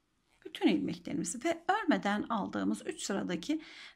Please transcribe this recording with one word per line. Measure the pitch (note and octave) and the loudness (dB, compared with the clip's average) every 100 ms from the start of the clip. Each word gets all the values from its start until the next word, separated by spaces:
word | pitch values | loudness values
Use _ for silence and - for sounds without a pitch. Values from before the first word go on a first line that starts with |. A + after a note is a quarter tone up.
| _ _ _ _ | _ _ _ _
Bütün | - - E4 | -14 2 4
ilmeklerimizi | F3 - - - - - A#3 | 4 2 -4 -4 -2 -2 -2
ve | E4+ E4 - | -2 0 2
örmeden | G#4+ F4+ G3 G3+ G#3 | 2 4 2 2 0
aldığımız | - A3 - G#3 G3 A3 - | 0 -2 -2 0 0 0 -4
üç | - | -6
sıradaki | - G3 F#3+ F3 - D#4 - - - | -4 -2 -2 -2 -2 -4 -4 -16 -18